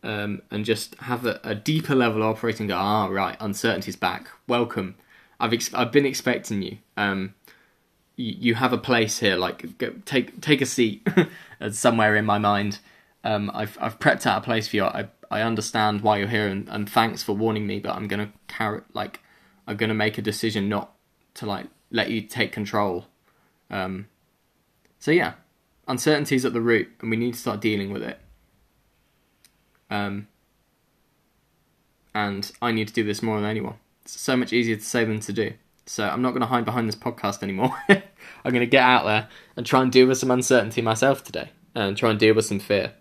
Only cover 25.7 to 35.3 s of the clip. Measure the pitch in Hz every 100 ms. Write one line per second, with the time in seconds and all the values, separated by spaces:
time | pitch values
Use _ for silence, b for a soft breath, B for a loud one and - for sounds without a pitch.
25.7 | _ - 127 - 151 147 135 127 117 117
26.7 | 113 - _ 113 113 120 117 - 104 110
27.7 | 107 98 101 - - - _ _ _ _
28.7 | _ _ _ _ _ _ _ _ _ _
29.7 | _ _ 104 101 101 104 _ _ _ _
30.7 | _ _ _ _ _ _ _ _ _ _
31.7 | _ _ _ _ 107 104 98 101 - 120
32.7 | 113 107 - 107 101 113 107 104 110 -
33.7 | - _ _ - - - 127 123 117 117
34.7 | 107 - 123 113 107 -